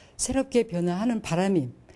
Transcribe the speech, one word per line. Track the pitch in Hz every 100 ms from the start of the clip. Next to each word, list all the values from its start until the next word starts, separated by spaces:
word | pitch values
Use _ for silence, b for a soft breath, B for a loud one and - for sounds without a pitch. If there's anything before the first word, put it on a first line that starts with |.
| B -
새롭게 | - 262 269 240 226
변화하는 | 175 175 180 240 220
바람이, | - 165 196 185 123 - -